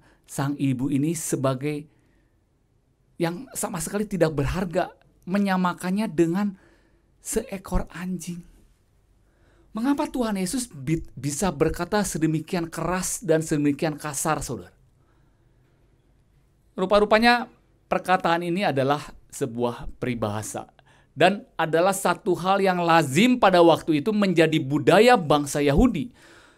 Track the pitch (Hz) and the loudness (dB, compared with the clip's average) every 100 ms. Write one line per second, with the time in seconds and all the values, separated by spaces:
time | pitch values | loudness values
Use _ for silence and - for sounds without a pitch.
0 | _ _ - - 139 143 135 120 139 139 | _ _ -14 -6 -4 -2 -2 -2 -2 0
1 | 151 170 - - 135 131 143 147 151 _ | -2 -2 -4 -2 -2 -2 -4 -8 -10 _
2 | _ _ _ _ _ _ _ _ _ _ | _ _ _ _ _ _ _ _ _ _
3 | _ - 165 175 - - - 180 - 208 | _ -4 -4 -4 -12 -10 -8 -6 -6 -6
4 | 214 196 160 147 143 160 180 175 - - | -4 0 0 0 -2 -2 -4 -4 -4 -6
5 | _ _ - 202 202 190 180 175 180 196 | _ _ -4 -2 0 0 0 -2 -4 -2
6 | 220 151 170 175 208 185 _ _ _ _ | -2 0 0 0 -4 -6 _ _ _ _
7 | _ _ - 220 - 190 - 180 185 165 | _ _ -8 -6 -6 -10 -4 -4 -4 -10
8 | 185 180 170 175 - - _ _ _ _ | -8 -8 -10 -14 -16 -20 _ _ _ _
9 | _ _ _ _ _ _ _ 214 254 285 | _ _ _ _ _ _ _ -4 -2 0
10 | 302 269 220 196 185 262 - 147 131 160 | -2 -2 -2 -2 -4 -4 -8 -8 -4 -4
11 | - - 131 143 190 143 160 156 175 208 | -4 -10 -8 -2 -2 0 0 -2 -2 0
12 | 196 170 160 156 156 180 165 165 165 185 | 0 -2 -2 -2 -4 -6 -6 -6 -4 -4
13 | 180 - 175 160 160 156 147 143 160 147 | -4 -6 0 0 0 0 0 0 -2 -4
14 | 151 139 165 147 - 113 87 _ _ _ | -8 -6 -2 -2 -4 -10 -12 _ _ _
15 | _ _ _ _ _ _ _ _ _ _ | _ _ _ _ _ _ _ _ _ _
16 | _ _ _ _ _ _ _ - 185 208 | _ _ _ _ _ _ _ -6 2 4
17 | 208 220 240 240 233 _ _ _ - 180 | 4 4 6 4 0 _ _ _ -4 -4
18 | 180 180 180 170 175 175 196 135 131 151 | 0 0 2 0 0 -2 0 0 0 -2
19 | 156 - - - 131 117 120 120 151 - | -4 -18 -18 -8 -6 -2 -4 -4 -10 -8
20 | 127 117 107 107 104 113 - _ _ _ | -6 -4 -4 -4 -8 -10 -14 _ _ _
21 | _ - 175 202 - - 160 160 185 190 | _ 2 2 2 -6 -4 0 2 2 0
22 | 190 - 202 160 180 196 190 180 170 165 | -2 -2 -2 -2 0 2 2 2 4 4
23 | 143 139 247 247 202 180 170 156 - 151 | 4 4 4 6 4 6 6 6 2 0
24 | 147 208 196 165 160 156 131 151 143 175 | 0 0 2 4 4 2 0 0 4 6
25 | 247 247 151 151 143 151 143 147 247 180 | 8 6 4 0 0 0 2 4 4 2
26 | 117 - - - - | -8 -12 -20 -20 -20